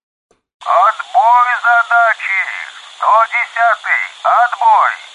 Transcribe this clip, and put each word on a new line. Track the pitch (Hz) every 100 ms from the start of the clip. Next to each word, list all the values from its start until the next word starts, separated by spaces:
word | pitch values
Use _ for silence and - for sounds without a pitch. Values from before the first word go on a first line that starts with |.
| _ _ _ _ _ _
«Отбой | - 165 202 226 - 180 226 240 247 233 233
задачи! | 240 226 233 226 208 - 190 160 98 76 - -
Сто | - - 214 220
десятый, | 240 233 233 233 214 190 135 95 -
отбой! | - 196 240 - 226 202 131 110 -